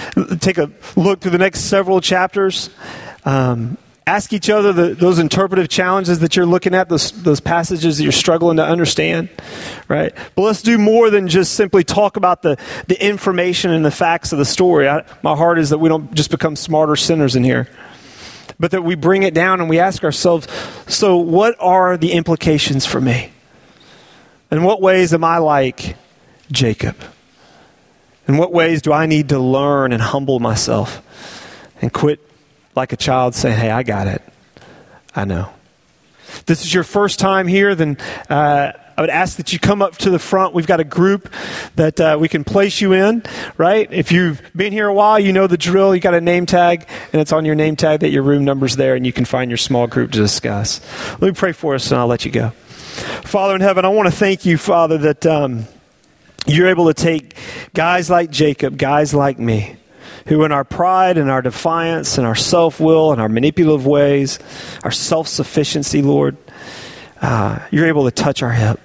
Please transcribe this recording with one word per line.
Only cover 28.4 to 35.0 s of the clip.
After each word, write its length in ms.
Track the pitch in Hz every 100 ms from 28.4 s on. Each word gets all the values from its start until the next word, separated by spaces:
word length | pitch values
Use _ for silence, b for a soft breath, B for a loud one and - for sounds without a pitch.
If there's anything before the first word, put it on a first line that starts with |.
| 180
ways 280 | 175 165 160
do 120 | 156
I 120 | 151 160
need 220 | 156 143
to 120 | 143
learn 520 | 127 131 143 143 131
and 100 | 117
humble 380 | 113 143 139 131
myself 600 | 117 110 - 113 - - - B B B B B B B
and 100 | 120
quit 300 | - 147 147 _ _ _ _ _
like 200 | - 131
a 20 | 120
child 400 | - 127 127 120
saying, 220 | 123 113
'Hey, 120 | 113
I 140 | 113
got 240 | 120 101 98
it. 140 | - - _ _ - B B B B